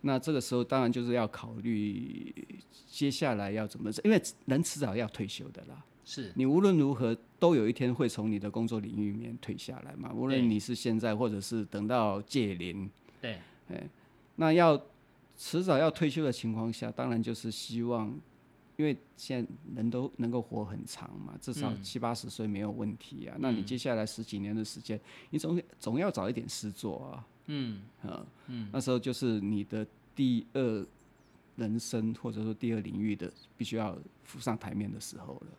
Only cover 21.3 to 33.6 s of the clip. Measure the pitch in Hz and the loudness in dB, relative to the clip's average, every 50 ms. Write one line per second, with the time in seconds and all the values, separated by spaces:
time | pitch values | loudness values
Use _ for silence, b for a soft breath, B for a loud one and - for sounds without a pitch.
21.3 | - - - - 120 147 147 123 110 101 98 - - 120 117 117 117 113 - 110 | -12 -12 -8 -8 -6 -4 -2 -2 -2 -4 -6 -8 -6 -2 0 0 0 0 -4 -10
22.3 | - - 113 107 101 98 104 107 - 123 110 104 98 - - - - 107 - 117 | -6 -4 -2 -2 0 0 0 -2 -2 -2 -2 -4 -4 -6 -10 -14 -12 -12 -10 -10
23.3 | 123 - 135 131 120 110 98 104 127 123 - 139 120 110 107 110 - - 113 - | -6 -2 0 2 2 2 0 -2 -4 -2 0 0 0 2 0 -2 -4 -6 -8 -6
24.3 | - 101 101 101 107 110 110 107 - - 113 - 110 104 B B B B B B | -4 -4 -2 -2 -2 -2 -2 -4 -6 -12 -6 -6 -6 -6 B B B B B B
25.3 | - 151 - 156 165 175 - - - - - 110 113 139 180 202 - - 95 104 | -4 -2 0 2 0 0 -2 -4 -16 -8 -4 -2 0 2 2 0 0 0 -2 0
26.3 | 123 117 117 - - - - 104 98 - - 107 - - 131 139 - - 110 - | -2 -2 -4 -6 -8 -6 -6 -8 -8 -6 -6 -6 -4 -6 -8 -10 -12 -14 -16 -16
27.3 | - _ _ - 151 143 131 117 107 98 101 117 - _ - - - - - - | -20 _ _ -6 -4 -4 -4 -4 -6 -8 -12 -16 -20 _ -12 -10 -10 -10 -12 -14
28.3 | - B B B 127 120 110 101 101 127 120 135 127 123 - 135 123 - 131 123 | -18 B B B -8 -8 -6 -4 -4 -4 0 2 0 0 0 -2 -4 0 0 0
29.3 | 113 107 98 101 107 101 101 - - 110 107 - - - _ - - - 139 127 | 2 2 0 0 0 0 -2 -2 -4 -4 -4 -6 -8 -20 _ -16 -2 2 4 4
30.3 | 123 113 - - - 139 131 120 110 104 98 - - - - - _ _ _ _ | 4 2 0 -2 -2 0 2 2 2 0 -4 -6 -12 -20 -20 -20 _ _ _ _
31.3 | _ - _ _ _ - 117 107 107 117 - - - 117 107 110 113 - - 123 | _ -20 _ _ _ -4 -2 0 0 -2 -2 -2 -2 0 0 0 -2 -2 -6 -6
32.3 | 110 107 107 110 110 - - 117 113 110 98 - - 95 104 107 104 101 87 - | -4 -2 -2 -4 -2 -2 0 0 0 0 -2 -2 -2 -2 0 0 0 -2 -4 -10
33.3 | - - - - _ _ | -10 -12 -20 -20 _ _